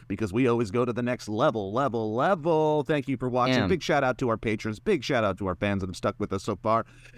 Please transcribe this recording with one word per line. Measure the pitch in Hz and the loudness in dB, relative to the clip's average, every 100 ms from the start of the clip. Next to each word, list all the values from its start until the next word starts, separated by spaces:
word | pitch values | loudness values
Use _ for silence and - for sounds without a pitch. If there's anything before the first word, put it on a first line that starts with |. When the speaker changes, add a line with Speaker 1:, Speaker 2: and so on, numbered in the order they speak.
| - | -8
Speaker 1:
because | 101 107 | -4 -2
we | 101 127 | 2 2
always | 117 113 | 2 0
go | 120 | 0
to | 123 | 0
the | 117 | 0
next | 120 123 - | -2 -4 -4
level, | 107 147 113 98 | 0 2 0 -2
level, | 110 139 117 110 | 0 0 0 -2
level. | 110 156 196 151 156 156 151 | 0 0 0 2 2 2 2
Thank | 143 151 139 | 0 -2 -2
you | 131 | -4
for | 127 | -2
watching. | 123 123 127 | 0 2 4
Speaker 2:
Damn. | - | 2
Speaker 1:
Big | 180 | 0
shout | - 151 | 2 2
out | 135 120 | 2 0
to | 127 | 0
our | 110 | 0
patrons. | 117 107 110 107 | -2 -2 -4 -4
Big | - 180 | -2 -2
shout | 113 127 | 0 2
out | 107 92 | 2 0
to | 98 | -4
our | |
fans | 87 104 98 | -2 0 0
that | 92 | -4
have | 90 | -4
stuck | 110 - | -4 -2
with | 104 | -4
us | 95 | -4
so | - 101 | -4 -4
far. | 110 113 107 - - | 0 0 0 -10 -20